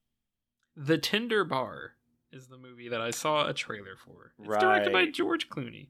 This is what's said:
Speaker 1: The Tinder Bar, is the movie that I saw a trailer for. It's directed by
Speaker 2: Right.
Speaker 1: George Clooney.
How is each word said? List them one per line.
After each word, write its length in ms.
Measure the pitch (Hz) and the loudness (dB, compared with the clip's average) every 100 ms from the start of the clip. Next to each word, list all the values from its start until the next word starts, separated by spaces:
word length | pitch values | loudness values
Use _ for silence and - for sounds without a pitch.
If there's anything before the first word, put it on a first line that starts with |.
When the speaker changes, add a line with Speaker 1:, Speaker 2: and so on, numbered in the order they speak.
| _ _ _ _ _ _ _ 160 | _ _ _ _ _ _ _ -10
Speaker 1:
The 240 | 143 160 | 0 0
Tinder 440 | - 208 240 214 | 2 -2 0 0
Bar, 500 | 175 131 113 71 - - _ _ _ | 0 0 -2 -6 -14 -18 _ _ _
is 160 | 131 127 | -20 -20
the 100 | 127 | -20
movie 320 | 127 120 120 | -20 -16 -6
that 120 | 117 | -2
I 100 | 117 | -2
saw 360 | 113 156 151 147 | -2 0 2 2
a 60 | |
trailer 420 | 123 - 107 95 95 | -2 -6 -8 -10 -16
for. 360 | - - - - | -18 -20 -20 -16
It's 80 | 104 107 | -2 4
directed 360 | 110 104 101 | 6 6 4
by 80 | 98 | 4
Speaker 2:
Right. 100 | 180 | 2
Speaker 1:
George 360 | - 101 339 - | 2 0 0 -4
Clooney. 400 | - 120 110 | -8 -10 -12